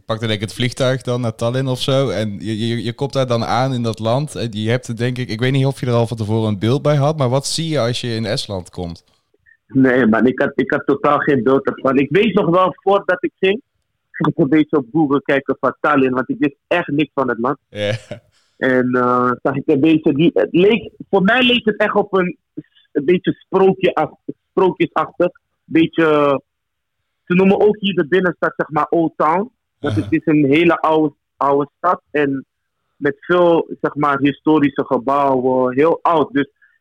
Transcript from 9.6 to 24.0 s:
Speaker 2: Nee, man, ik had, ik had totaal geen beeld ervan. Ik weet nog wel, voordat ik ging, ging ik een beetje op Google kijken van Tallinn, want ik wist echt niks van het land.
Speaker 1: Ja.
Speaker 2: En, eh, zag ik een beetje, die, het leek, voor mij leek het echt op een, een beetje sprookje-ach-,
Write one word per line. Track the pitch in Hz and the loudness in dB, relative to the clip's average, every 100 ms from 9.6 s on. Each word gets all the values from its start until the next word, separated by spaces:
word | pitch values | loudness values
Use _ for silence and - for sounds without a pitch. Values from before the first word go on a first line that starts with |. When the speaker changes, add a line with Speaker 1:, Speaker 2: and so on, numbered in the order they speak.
| _ | _
Speaker 2:
Nee, | 135 131 127 117 | 2 2 4 2
man, | 110 123 | 2 2
ik | 127 | 0
had, | 139 | -2
ik | - 131 | -2 -2
had | 147 - | -2 -2
totaal | 139 147 143 | -2 0 0
geen | - 139 | 0 0
beeld | 113 135 127 | 2 2 0
ervan. | 107 131 131 | -4 -2 0
Ik | 135 | 0
weet | 170 226 | 0 2
nog | 208 170 | 0 2
wel, | 180 185 | 2 0
voordat | - 196 196 196 180 | -2 0 0 0 -4
ik | 160 - | -4 -2
ging, | 190 220 _ _ _ _ _ | 0 0 _ _ _ _ _
ging | - 156 | -4 -4
ik | 156 | 0
een | 147 | 2
beetje | 156 151 151 | 2 2 0
op | 123 | -2
Google | 160 147 139 | -2 0 0
kijken | - 139 - 131 | 0 -2 -2 -4
van | 131 - | -2 -2
Tallinn, | 156 147 131 | 0 2 2
want | 127 127 | 0 -4
ik | 120 | -2
wist | 143 - - | -4 -4 -4
echt | 175 175 | -4 -2
niks | 143 151 | -2 -2
van | - 127 | -2 -4
het | 117 | -2
land. | 120 143 _ | -2 -4 _
Speaker 1:
Ja. | 104 104 110 - - _ _ _ - | -6 -4 -4 -8 -18 _ _ _ -4
Speaker 2:
En, | 127 127 123 | 0 2 2
eh, | 123 123 123 123 123 | 0 2 2 0 0
zag | 143 139 | -2 -4
ik | - | 0
een | 147 | 2
beetje, | 160 156 160 | 4 2 2
die, | 139 170 | 2 2
het | - - | 2 0
leek, | 165 196 226 - _ - | 2 4 2 -4 _ -4
voor | 196 | 0
mij | 185 247 | 2 2
leek | 247 240 | 2 0
het | 214 208 | -2 -2
echt | 208 | -2
op | 208 190 | 0 0
een, | 190 180 - _ - - _ _ | 0 -2 -6 _ -18 -18 _ _
een | 151 | -4
beetje | 143 180 - | 0 0 0
sprookje-ach-, | - _ 190 190 185 175 151 | -6 _ 2 2 4 0 0